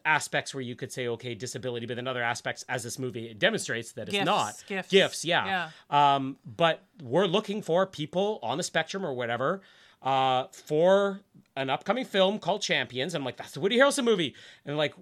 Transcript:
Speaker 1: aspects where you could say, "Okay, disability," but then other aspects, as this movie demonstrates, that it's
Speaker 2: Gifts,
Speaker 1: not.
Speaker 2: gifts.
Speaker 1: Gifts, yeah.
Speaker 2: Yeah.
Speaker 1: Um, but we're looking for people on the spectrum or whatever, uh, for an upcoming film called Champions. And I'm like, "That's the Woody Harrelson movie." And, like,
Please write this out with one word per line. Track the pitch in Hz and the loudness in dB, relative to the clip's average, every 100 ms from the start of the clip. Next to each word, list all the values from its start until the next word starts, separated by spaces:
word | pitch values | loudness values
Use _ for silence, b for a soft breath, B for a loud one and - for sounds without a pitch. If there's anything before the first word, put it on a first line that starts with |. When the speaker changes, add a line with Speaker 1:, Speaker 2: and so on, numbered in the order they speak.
| 156 | 0
Speaker 1:
aspects | 147 - 147 - | 0 0 -4 -4
where | 135 | -6
you | 123 | -8
could | 120 127 | -8 -10
say, | - 120 | -6 -4
"Okay, | 113 123 110 | -4 -6 -8
disability," | 127 127 123 120 117 | -8 -8 -6 -6 -6
but | 123 | -6
then | 127 | -4
other | 123 | -2
aspects, | 117 120 131 - - | -2 -2 -6 -8 -6
as | 127 | -6
this | 120 131 | -6 -8
movie | 127 113 117 | -8 -8 -10
demonstrates, | 107 220 208 - 117 117 | 0 0 0 -4 -6 -8
that | 120 95 | -12 -4
it's | |
Speaker 2:
Gifts, | 202 180 | -2 2
Speaker 1:
not. | 196 107 - - | 2 0 -4 -8
Speaker 2:
gifts. | 196 - | -8 2
Speaker 1:
Gifts, | 190 147 - | 4 4 0
yeah. | 151 160 101 185 160 B - | -2 0 0 -2 -4 B 0
Speaker 2:
Yeah. | 147 143 139 | 6 6 4
Speaker 1:
Um, | 135 139 | 0 -8
but | - 110 165 - _ - | -10 0 2 0 _ -18
we're | 127 156 196 | -2 2 2
looking | 196 214 208 | 2 -2 -6
for | 175 170 190 | 0 0 0
people | - 151 180 202 214 | -4 -6 -2 -2 -2
on | 110 143 | -4 -4
the | |
spectrum | 165 165 160 196 175 | -2 -2 -4 -6 -6
or | |
whatever, | 123 117 120 139 190 b b b b | -4 -2 0 0 -2 b b b b
uh, | 131 135 131 127 131 | 0 2 4 2 -2
for | - - 151 180 196 202 190 - - _ | -10 -2 4 6 6 4 -2 -12 -20 _
an | 135 135 | -6 -2
upcoming | 143 - 240 | -2 0 -2
film | - 202 190 214 | 0 2 4 2
called | 165 202 | -2 -2
Champions. | - 151 120 123 160 | 0 0 -2 -4 -4
And | 160 | -4
I'm | 131 | -6
like, | - | -8
"That's | - | -12
the | 139 | -4
Woody | 190 240 | 2 6
Harrelson | 277 277 | 6 4
movie." | 240 202 143 B B B | 2 2 0 B B B
And, | - 151 | -6 -2
like, | 147 - | -2 -4